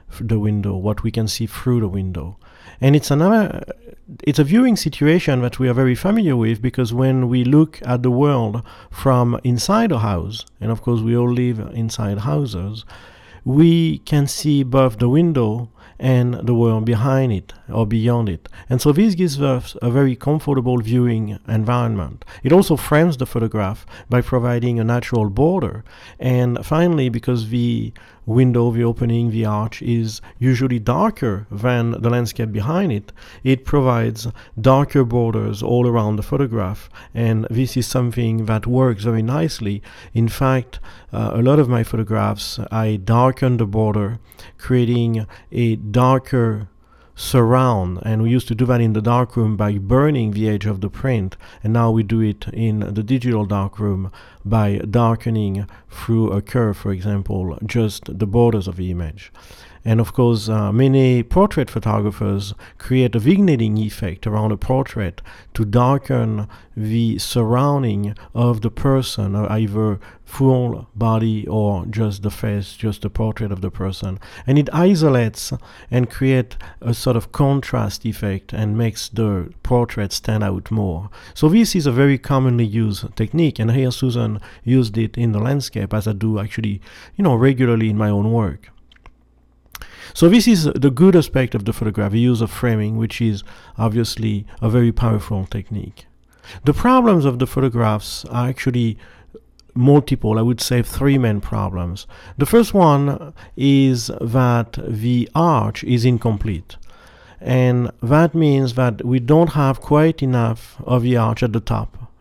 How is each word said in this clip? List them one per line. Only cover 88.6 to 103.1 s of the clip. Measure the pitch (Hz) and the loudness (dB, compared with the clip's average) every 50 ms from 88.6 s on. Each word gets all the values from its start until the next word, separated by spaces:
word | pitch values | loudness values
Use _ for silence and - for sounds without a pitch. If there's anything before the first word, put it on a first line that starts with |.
| - - - - - _ _ _ - - - _ _ _ _ _ _ _ _ _ _ _ - - - - - - - - - | -14 -20 -20 -20 -20 _ _ _ -20 -20 -20 _ _ _ _ _ _ _ _ _ _ _ -20 -20 -18 -20 -20 -20 -20 -16 0
So | - - 170 | 4 6 6
this | 190 240 202 | 8 6 6
is | 240 226 180 151 | 6 4 4 4
the | 147 - - 127 139 | 0 0 2 2 2
good | 131 120 170 190 180 | 4 6 6 6 8
aspect | 175 147 - - 135 131 117 - | 6 4 2 0 -2 0 0 -2
of | 117 101 | -4 -4
the | 107 104 | -4 -4
photograph, | - 113 107 101 - 101 98 98 | -2 -4 -2 -2 0 0 0 2
the | 113 | 2
use | 120 127 123 110 113 | 4 2 2 2 0
of | 104 | -4
framing, | - - - 123 113 107 107 107 110 110 | -4 -4 -2 -2 0 0 -2 -2 -2 -2
which | 113 107 - - 117 | -4 -4 -4 -2 -2
is | 113 104 101 - - - - - - - - | -2 -2 -2 -6 -12 -18 -20 -20 -14 -6 -4
obviously | 110 113 107 117 117 110 - - 110 110 107 101 104 - - - | -2 0 0 0 -2 -2 -4 -4 -4 -4 -4 -4 -6 -10 -8 -4
a | - 110 | -2 0
very | 110 123 120 117 110 | 2 4 2 2 2
powerful | - 120 117 110 107 - - 104 98 95 | 2 2 2 0 0 -2 -4 -4 -4 -4
technique. | - - 104 95 - 110 101 98 98 - - - - _ _ _ _ _ _ - - - - - | -6 -8 -8 -8 -8 -8 -10 -10 -10 -14 -18 -20 -20 _ _ _ _ _ _ -20 -20 -18 -4 0
The | 147 147 | 0 0
problems | - - 240 254 262 240 233 202 170 143 | 2 4 4 4 6 6 4 4 4 4
of | 139 123 123 | 2 2 0
the | 131 | -2
photographs | 123 - 135 131 135 113 117 117 110 110 107 - - - - - | -2 0 0 0 0 0 0 0 0 0 -2 -4 -8 -12 -12 -12
are | - 120 120 123 | -8 -4 -4 -2
actually | 127 131 - - 139 123 123 120 113 107 - - - - - - - - - - _ _ _ _ _ - | -2 -4 -4 -4 -2 -2 0 0 -2 -2 -6 -10 -20 -20 -20 -20 -20 -20 -20 -20 _ _ _ _ _ -2
multiple, | 127 123 139 143 147 139 - 139 120 - 110 104 113 | 2 4 6 6 6 4 2 -2 -2 0 0 0 2
I | 113 | 2
would | 120 123 113 | 0 0 -2
say | - - 127 123 117 | -2 0 0 0 0
three | - - - 135 143 139 | 0 -2 0 2 2 4
main | 139 127 113 107 101 | 4 2 2 0 -2
problems. | - - - 110 101 95 92 90 87 87 90 98 - - - - - - - | -4 -4 -4 -4 -4 -4 -4 -4 -6 -6 -6 -10 -12 -16 -20 -20 -20 -14 -6
The | - 139 | -4 0
first | - - 233 226 - - | 2 4 4 4 4 4
one | 196 180 156 143 139 143 143 | 4 6 6 4 4 2 0